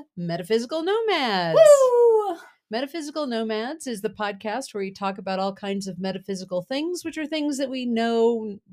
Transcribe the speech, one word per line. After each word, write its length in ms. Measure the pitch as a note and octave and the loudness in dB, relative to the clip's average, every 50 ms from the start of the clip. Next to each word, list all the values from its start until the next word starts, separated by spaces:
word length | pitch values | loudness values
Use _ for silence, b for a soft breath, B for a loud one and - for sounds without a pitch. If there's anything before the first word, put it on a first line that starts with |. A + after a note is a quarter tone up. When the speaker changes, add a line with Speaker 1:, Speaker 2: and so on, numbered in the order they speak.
| D4 _ - | -16 _ -10
Speaker 1:
Metaphysical 680 | F3+ F3 E3+ E3 F3+ F3+ F3 A3 A#3 A#3+ B3 D#4 D#4+ | -8 -6 -4 -4 -4 -2 0 0 0 0 -2 -6 -4
Nomads. 760 | D#4+ F#4 G#4 A#4 A#4 G#4+ F#4+ D#4+ C4+ A#3 G3+ F#3 F3 E3 E3 D5+ | -2 0 0 0 0 0 0 0 0 0 0 0 2 4 6 8
Speaker 2:
Woo! 800 | D#5+ D5+ D5 C#5 C5 B4+ A#4+ A#4+ A#4+ A#4 A4 G#4+ G#4 G4 E4+ E4 B B B B _ - | 10 10 10 8 8 6 6 6 6 6 6 4 2 0 -6 -8 B B B B _ -6
Speaker 1:
Metaphysical 560 | G#3+ A#3 C#4 C#4 - E4+ D4 D4+ C#4+ D#4 D4+ | -6 -6 -4 -6 -6 -8 -8 -6 -6 -4 -4
Nomads 600 | B3+ A#3 A3+ A3+ A3 A3 G#3+ A3 B3+ D#4+ E4 - | -2 -2 -2 -2 -2 -4 -4 -4 -6 -8 -10 -8
is 140 | C4 A#3 G3 | -8 -8 -6
the 80 | G#3 G#3 | -6 -6
podcast 640 | G3+ - G#3+ G3+ G3+ G3 - G#3+ G#3 B3+ C4+ - | -6 -6 -6 -6 -6 -6 -6 -6 -6 -6 -6 -8
where 80 | - G#3 | -8 -8
we 80 | G3 F#3+ | -8 -8
talk 260 | G3 - G3+ G3 G3 G#3 | -8 -6 -6 -6 -6 -6
about 200 | F#3+ F#3+ F#3+ F#3+ | -6 -6 -4 -2
all 140 | F#3+ G3 | -2 -4
kinds 340 | G3 - G#3 G3+ G3 G3 G3 | -4 -6 -6 -6 -6 -6 -6
of 120 | F#3+ F3 E3+ | -8 -8 -6
metaphysical 640 | F#3+ F#3+ F#3 F#3+ - - G3 F3+ F#3 F#3 F3+ F3+ | -6 -6 -6 -6 -8 -8 -8 -8 -8 -6 -6 -6
things, 420 | F3 - C4 C#4 D#4 F4 F4+ D#4+ - | -4 -4 -6 -4 -4 -4 -6 -6 -8
which 140 | E4 D4 D#4 | -8 -8 -8
are 80 | D#4 | -6
things 320 | D4 D#4+ D#4 D4 D4 C#4+ B3 | -4 -4 -4 -2 -2 -2 -2
that 100 | C#4+ B3 | -4 -4
we 160 | C4 C4 B3 | -4 -4 -4
know 720 | B3 A#3 A3+ A#3 A#3 A#3 A3+ A3+ A#3 A#3+ A3+ A3 G#3+ G3+ - _ _ | -2 -2 0 0 0 2 2 2 2 2 0 -4 -8 -12 -14 _ _